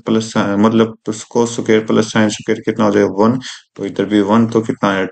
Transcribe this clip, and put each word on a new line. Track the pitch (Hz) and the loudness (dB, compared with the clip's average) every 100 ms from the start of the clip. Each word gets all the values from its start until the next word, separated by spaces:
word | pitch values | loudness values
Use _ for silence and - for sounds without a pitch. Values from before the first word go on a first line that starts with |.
| - | -2
plus, | 110 110 110 | -2 0 -2
अ, | 101 101 | -2 2
मतलब | 110 113 113 - - | 2 2 0 -2 -10
cos | 107 - 123 117 | -10 -6 -2 -2
square | 117 131 110 110 | -2 0 0 2
plus | 113 110 | 0 0
sin | 117 107 | 0 0
square | 107 - 110 | -2 -4 -4
कितना | - 110 | -4 0
हो | 107 | 2
जाएगा, | 101 98 | 2 2
वन, | 92 110 131 - - _ - | 2 2 0 -4 -16 _ -10
तो | 98 | -8
इधर | 87 | -4
भी | 98 104 | 0 2
वन, | 98 113 113 | 2 2 2
तो | 113 | 0
कितना | 107 - 101 | -2 -2 -2
आया, | 98 92 | 0 -4